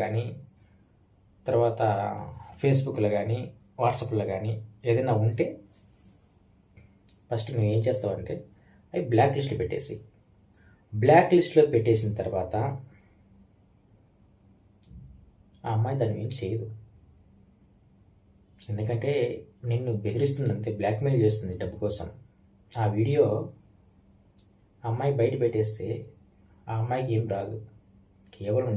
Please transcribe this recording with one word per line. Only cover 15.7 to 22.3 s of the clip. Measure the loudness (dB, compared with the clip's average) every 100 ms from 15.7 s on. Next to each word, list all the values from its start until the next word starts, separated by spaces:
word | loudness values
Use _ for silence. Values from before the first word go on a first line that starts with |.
| -2
అమ్మాయి | 0 0
దాన్ని | -2 -2
ఏం | -6 -8
చేయదు. | -6 -6 -8 -14 -20 -20 -20 -20 _ -20 _ _ _ _ _ _ _ _ _ _ _ -20 -8
ఎందుకంటే | -4 -2 -2 0 0 0 -4 -12 -10 -4
నిన్ను | -2 -2 -2
బెదిరిస్తుంది | -2 0 0 0 -2 -2
అంతే, | -4 -2
బ్లాక్‌మెయిల్ | -2 0 2 4 4
చేస్తుంది | 2 -4 -6
డబ్బు | -8 -4
కోసం. | -4 -4 -10 -14 -20